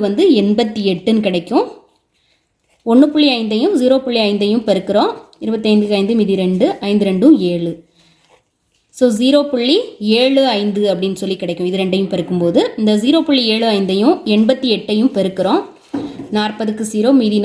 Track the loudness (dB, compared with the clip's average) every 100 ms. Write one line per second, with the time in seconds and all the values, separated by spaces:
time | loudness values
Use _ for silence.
0 | -2 2 2 2 2 0 -2 -2 -2 -2
1 | 0 0 0 -4 -2 -2 -2 -10 _ _
2 | _ _ _ _ _ _ _ _ 2 4
3 | 4 4 0 0 -2 0 0 0 2 0
4 | 0 0 0 0 0 0 0 -2 0 0
5 | 0 -4 -18 _ -6 -2 2 2 2 0
6 | 0 0 0 0 0 2 0 0 -2 0
7 | 0 2 4 4 2 -2 -6 -8 _ _
8 | _ _ _ _ _ _ _ _ _ 0
9 | 0 2 2 2 0 -2 0 0 -2 -6
10 | 0 2 2 2 2 0 -2 0 -2 0
11 | -4 -4 -6 -6 -6 -6 -4 -2 -2 -2
12 | -2 -4 -4 -2 0 0 0 -2 0 2
13 | 2 0 2 0 0 0 0 0 0 2
14 | 2 0 0 2 2 0 -2 -2 -2 0
15 | 0 0 -2 -2 -2 -2 -4 -16 _ -10
16 | -10 -12 -6 -4 -4 -4 -6 -6 -6 -2
17 | 2 2 2 0